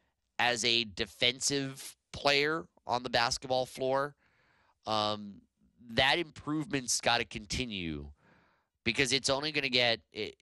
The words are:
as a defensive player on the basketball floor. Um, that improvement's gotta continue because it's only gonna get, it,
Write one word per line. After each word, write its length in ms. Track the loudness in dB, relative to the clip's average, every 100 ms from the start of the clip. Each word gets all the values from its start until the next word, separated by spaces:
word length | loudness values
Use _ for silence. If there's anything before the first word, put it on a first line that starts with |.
| _ _ _ 0
as 240 | 0 2
a 180 | 2 2
defensive 1120 | 0 -4 -8 0 0 2 0 0 -2 -8 -14 -18 _
player 520 | -2 2 4 4 0 -6 _ -4
on 160 | -4
the 60 | 0
basketball 540 | 0 0 -2 -2 -2
floor. 520 | -2 -4 -2 0 -2 -6 _ _ _ _ _ _ -2
Um, 460 | 2 2 0 -6 -16 -20 _ _ _ -6
that 280 | 2 4 2
improvement's 800 | -2 -8 -4 -4 -2 -4 -2 0
gotta 240 | 2 2
continue 840 | 0 -8 -6 -4 -4 -4 -4 -6 -8 -16 _ _ _ _ _ _
because 300 | -2 0 2
it's 180 | 0 0
only 220 | 0 0
gonna 160 | -2 0
get, 320 | 2 4 2 _
it, 220 | -8 -8 -10